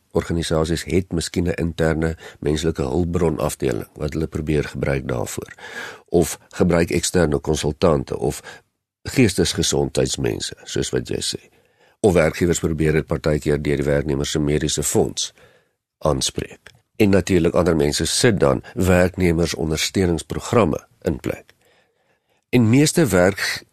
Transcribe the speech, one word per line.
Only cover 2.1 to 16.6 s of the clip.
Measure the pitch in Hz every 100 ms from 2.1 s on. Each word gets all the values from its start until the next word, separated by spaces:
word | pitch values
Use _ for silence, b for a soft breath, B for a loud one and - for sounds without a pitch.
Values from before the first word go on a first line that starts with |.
| 82 B B
menslike | 71 76 80 80
hulpbron | 65 76 87 87 82 73
afdeling | 71 - 67 53 -
wat | - 73
hulle | 82 78
probeer | 80 76 73
gebruik | 67 65 73 69 65
daarvoor. | 60 50 - - B B B B B _
Of | 87 78 - _
gebruik | - 92 85 85
eksterne | 85 - 90 78 71
konsultante | - 76 76 - 87 73 - -
of | 71 - B B _ _ _ _
geestesgesondheidsmense, | - - 107 - 85 - 78 71 67 65 65 - 58 50 - -
soos | - - -
wat | 65 58
jy | -
sê. | - - - b b b b b
Of | 104
werkgewers | 85 78 - 87 80
probeer | 85 78 78
dit | 78 -
partykeer | 78 78 76 76 73
deur | 73 69
die |
werknemer | 71 71 69 69 73
se | 78
mediese | 73 76 76 -
fonds | 73 110 65 - - b b b b b _ _
aanspreek. | 78 67 - - - -